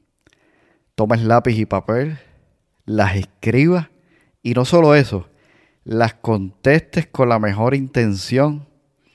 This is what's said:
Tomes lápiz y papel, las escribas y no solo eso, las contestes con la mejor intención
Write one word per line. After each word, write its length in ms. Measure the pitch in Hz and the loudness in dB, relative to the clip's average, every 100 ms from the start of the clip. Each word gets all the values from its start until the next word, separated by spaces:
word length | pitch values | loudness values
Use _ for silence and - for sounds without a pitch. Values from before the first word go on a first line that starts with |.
| _ _ _ _ _ _ _ _ _ - | _ _ _ _ _ _ _ _ _ -4
Tomes 260 | 107 113 | -2 0
lápiz 360 | 113 120 127 110 | 2 2 2 -2
y 60 | 107 | -2
papel, 520 | 98 - 117 147 151 _ _ _ _ _ _ - | -4 -2 -4 -4 -8 _ _ _ _ _ _ -6
las 320 | 107 101 98 | -2 0 -2
escribas 720 | 92 _ 113 120 156 180 156 _ _ _ _ _ | -6 _ -2 0 2 0 -4 _ _ _ _ _
y 120 | 120 | -6
no 100 | 123 | -2
solo 320 | 123 170 156 147 | 2 4 6 4
eso, 320 | 123 98 - _ _ _ _ _ | 2 -4 -10 _ _ _ _ _
las 300 | - 110 113 | -6 -2 -2
contestes 920 | - - 107 95 - 127 156 - - 160 | -2 -4 -4 -4 -4 0 0 0 -6 -6
con 220 | - 123 | -2 0
la 100 | 113 | 0
mejor 360 | 107 98 117 139 | -2 -2 -2 -2
intención 920 | 135 127 113 98 - 127 147 147 143 _ _ _ _ | -4 -2 -2 -2 -4 0 0 -2 -12 _ _ _ _